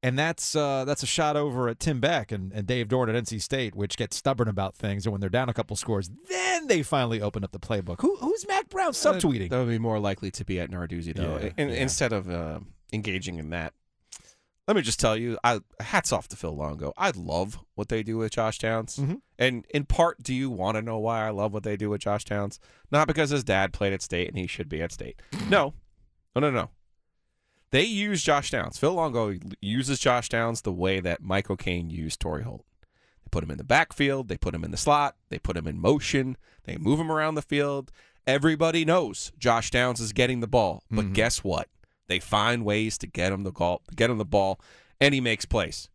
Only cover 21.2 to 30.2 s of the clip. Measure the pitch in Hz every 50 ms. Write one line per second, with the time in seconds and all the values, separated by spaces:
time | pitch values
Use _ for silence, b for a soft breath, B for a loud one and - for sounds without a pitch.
21.2 | 107 110 107 98 104 107 101 107 95 110 104 98 107 104 104 98 - 104 101 104
22.2 | - - 104 104 101 101 - - b b b b b b - 147 156 151 156 151
23.2 | 156 139 143 143 113 - 98 98 98 95 - - 101 98 98 92 - - - 87
24.2 | 90 82 - - 90 85 - - 87 76 80 78 82 87 - - - 62 - -
25.2 | b b b - - - 190 196 151 139 - - - _ _ _ _ _ _ _
26.2 | _ _ _ 123 147 147 131 120 - - - _ _ _ _ _ _ _ _ _
27.2 | _ _ _ _ _ _ _ _ _ _ - 131 175 233 226 202 202 208 208 165
28.2 | - - 147 143 135 - - 123 - 120 - - - 151 185 175 165 151 120 117
29.2 | 113 104 98 90 - - - _ - 101 110 127 131 127 139 120 - 139 123 120